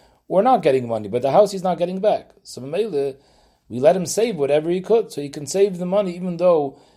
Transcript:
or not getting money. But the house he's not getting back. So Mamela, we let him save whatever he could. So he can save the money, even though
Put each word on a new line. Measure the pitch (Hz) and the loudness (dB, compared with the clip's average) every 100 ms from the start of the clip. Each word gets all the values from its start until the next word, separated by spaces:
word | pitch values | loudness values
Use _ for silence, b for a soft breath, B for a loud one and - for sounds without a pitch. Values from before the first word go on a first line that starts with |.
| b b _ | b b _
or | 175 | 2
not | 240 240 | 4 4
getting | 156 131 120 | 4 2 0
money. | 113 104 | -4 -4
But | 120 | -2
the | 135 | 2
house | 160 202 | 4 4
he's | 190 | 0
not | 180 160 | -4 -2
getting | 175 190 | -4 -2
back. | 202 160 - _ | 0 0 -4 _
So | - - | -20 -16
Mamela, | 131 170 220 147 139 135 b b b b _ | -8 -4 -4 -2 -4 -6 b b b b _
we | 113 | 2
let | 143 185 | 2 4
him | 165 | 0
save | - 240 170 | -2 -2 0
whatever | 139 151 160 | 0 0 0
he | 185 | -4
could. | 185 226 - | 2 0 0
So | - | -8
he | 143 | -10
can | 151 139 | -10 -6
save | 190 202 180 | 0 0 0
the | 180 | -2
money, | 196 190 175 | -2 -2 -4
even | 180 165 | -8 0
though | 180 165 139 b b | 2 2 0 b b